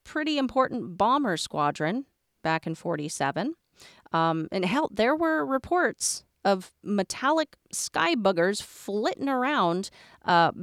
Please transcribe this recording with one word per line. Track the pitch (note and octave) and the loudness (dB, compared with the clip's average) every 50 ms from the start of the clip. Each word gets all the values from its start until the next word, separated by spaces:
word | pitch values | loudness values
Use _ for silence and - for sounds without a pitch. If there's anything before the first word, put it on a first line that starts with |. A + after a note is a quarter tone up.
| _ | _
pretty | - - D#4 D4+ D#4 D4+ | -8 -6 -4 -2 -2 0
important | C#4+ C4+ A#3+ - C4 C4 - - A#3+ A3+ F#3+ E3+ | 0 -2 0 0 0 0 0 -2 -6 -6 -8 -2
bomber | D3 G3 A#3 C4 D4 C#4+ G#3+ E3+ | 0 2 2 4 2 2 0 0
squadron | D#3 - - - D#3 D3 D3 C3+ - D#3 D#3 G3+ C4 C#4 - _ _ _ _ _ _ - | -2 -4 -4 -2 0 0 0 0 0 -2 -2 -2 -2 -6 -8 _ _ _ _ _ _ -2
back | D#3+ D#3+ D#3+ - | -2 -2 0 -2
in | - D#3+ | -6 -8
forty-seven. | - - F3+ D#3+ D3+ D3 D#3 - - C#3 C#3 - D#3 G3 D4 E4+ - _ _ _ _ - - - - _ - - | -6 -4 -4 -4 -4 -4 -6 -4 -2 -2 -2 0 -2 -4 -4 -6 -8 _ _ _ _ -20 -20 -20 -20 _ -4 0
Um, | E3 E3 E3 D#3+ D#3+ D#3 - - | 2 2 2 2 0 -4 -4 -2
and | F#3+ F3+ | -2 0
hell, | F3 G#3+ C#4+ D#4 - | 0 0 0 0 -2
there | G3+ G#3 A3 B3 D4+ | 0 2 2 2 2
were | D#4 E4+ D#4+ D#4 D#4 D4 | 2 2 0 0 0 0
reports | C4 C4+ C4+ - - F4 F4+ E4 A#3 - - - - - - - _ _ _ - | -2 -2 -2 -2 0 0 2 2 0 -2 -2 -4 -4 -4 -6 -10 _ _ _ 0
of | G3 G3 F#3+ F3+ - _ _ | 0 0 0 -2 -8 _ _
metallic | - - G#3 G3+ F#3 - - - B3+ C#4 D#4 D#4+ D#4 - - _ _ _ - | -6 -2 0 0 0 -2 -4 -2 0 2 2 2 0 -2 -8 _ _ _ -8
sky | - - - - - - E4+ E4 | -8 -8 -4 -2 0 0 2 0
boogers | A#3+ G3 F#3+ F#3+ E3+ E3+ F#3+ G#3 - | 2 2 2 2 4 2 2 0 -2
flitting | - - - - - - G3+ G#3 A#3+ F4 - - C4+ | -6 -12 -16 -14 -8 -6 -4 -2 -2 -2 -2 -2 -4
around, | C#4 C4+ B3+ B3 C#4 D4+ B3+ F#3+ E3+ E3+ F#3 G3 - - - - - - _ - | -2 -2 0 0 0 2 2 2 2 2 0 -4 -6 -12 -20 -20 -20 -20 _ -2
uh, | - F3+ E3+ E3+ D3 - - | 2 4 6 6 4 2 -2